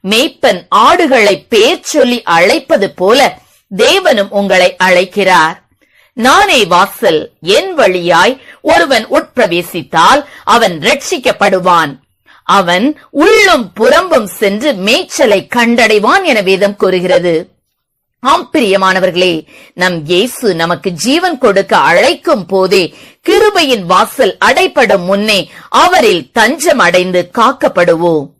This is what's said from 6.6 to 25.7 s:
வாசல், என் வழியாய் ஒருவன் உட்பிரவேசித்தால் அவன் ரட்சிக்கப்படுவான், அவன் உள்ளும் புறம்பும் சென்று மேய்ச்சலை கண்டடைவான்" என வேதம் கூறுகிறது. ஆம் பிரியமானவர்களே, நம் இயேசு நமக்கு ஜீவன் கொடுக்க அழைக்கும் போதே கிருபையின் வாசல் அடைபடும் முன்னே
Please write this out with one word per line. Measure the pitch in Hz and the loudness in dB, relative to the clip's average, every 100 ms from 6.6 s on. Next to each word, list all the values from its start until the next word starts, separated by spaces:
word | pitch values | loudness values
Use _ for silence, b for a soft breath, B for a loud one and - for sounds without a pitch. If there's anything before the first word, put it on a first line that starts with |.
| 190 | 2
வாசல், | 180 196 - 208 160 - _ 160 | 2 0 -2 -2 -2 -4 _ -2
என் | 226 381 | -2 0
வழியாய் | 320 208 180 170 170 202 269 B B | 0 0 0 0 2 2 -2 B B
ஒருவன் | - 330 320 - - | 0 0 2 -2 -2
உட்பிரவேசித்தால் | 294 302 - 214 170 175 175 - 165 180 277 277 B - | -4 -4 -4 -2 -2 -6 -12 -4 0 2 2 -2 B -2
அவன் | 233 214 165 | 0 0 -2
ரட்சிக்கப்படுவான், | 185 302 - 330 247 - 196 185 180 170 151 131 _ _ b b - | -4 -4 -4 -4 -4 -2 -2 0 2 0 0 -8 _ _ b b -2
அவன் | 196 175 180 262 302 b 277 | 0 0 0 -2 -4 b -2
உள்ளும் | 349 453 392 311 196 | 2 2 2 0 -2
புறம்பும் | 196 - 320 359 285 208 | -2 2 2 2 -2 -2
சென்று | - 208 208 294 208 | -4 -4 -2 -4 -2
மேய்ச்சலை | 196 285 - - 254 202 - | -2 -2 -4 -2 0 0 -2
கண்டடைவான்" | 240 233 240 220 214 214 381 359 | -2 0 2 2 2 2 0 0
என | 226 | -2
வேதம் | 185 190 202 202 | 0 0 -2 0
கூறுகிறது. | 190 180 180 180 175 160 180 _ _ _ _ _ _ _ | -2 0 0 0 0 -2 -4 _ _ _ _ _ _ _
ஆம் | 254 339 - | -2 -2 -2
பிரியமானவர்களே, | 320 214 190 190 185 185 175 180 160 151 B B - | -2 0 0 0 0 -2 0 -2 -2 -10 B B -4
நம் | 185 170 147 | -4 -4 -2
இயேசு | 180 240 - 226 165 | -2 -2 -4 -4 -2
நமக்கு | 170 170 190 170 | -4 -4 -6 -6
ஜீவன் | 220 311 359 277 | -2 -2 -2 0
கொடுக்க | 233 196 190 196 | 0 0 0 0
அழைக்கும் | 147 175 247 330 - 254 - | 2 2 0 -2 -2 -4 -2
போதே | 190 185 190 165 B B B | -2 0 0 -2 B B B
கிருபையின் | - 403 427 381 294 233 175 | -2 2 2 0 -2 -2 0
வாசல் | 185 220 - 220 - | 0 0 -2 -2 0
அடைபடும் | 202 269 381 285 220 202 175 | 0 0 0 0 0 0 0
முன்னே | 202 214 202 - B B | -2 0 -2 -4 B B